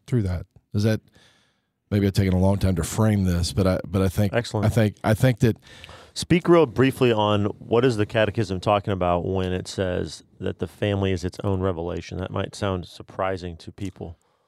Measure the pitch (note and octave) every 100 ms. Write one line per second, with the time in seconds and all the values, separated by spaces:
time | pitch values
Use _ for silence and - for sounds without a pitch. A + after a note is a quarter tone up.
0 | - B2+ G2 F2 - _ _ G2+ G#2+ G#2+
1 | - _ _ _ _ _ _ _ _ G2+
2 | G2 F#2+ G2 F2+ F#2+ G2 F#2+ F2 E2 -
3 | A2 G#2 F#2 F2 F2 - F#2+ F#2 - F#2+
4 | F#2+ - G2+ A#2 A#2+ G#2+ G#2 - G#2+ -
5 | - A2 C3 A#2+ A#2 G2+ - - - -
6 | - - - F3 E3+ E3+ D3 G2+ C3 B2+
7 | B2+ A2 G#2 G#2 G#2 - - A2+ C3 A2
8 | G#2 A2+ G#2+ - F#2+ F#2 G2 G#2 G#2 F#2+
9 | F2 F2 F#2 F#2+ F#2 F#2 F2+ - F#2 F2+
10 | E2+ - - - F#2+ F#2+ - - G#2 G2+
11 | G2 F#2 F2+ - G2+ F#2+ F#2+ E2 E2+ F2
12 | - F2 F#2 G2+ G2 - G2+ F#2+ E2+ -
13 | - - F#2+ F#2+ F2 E2 - - F#2+ -
14 | E2+ F2 _ _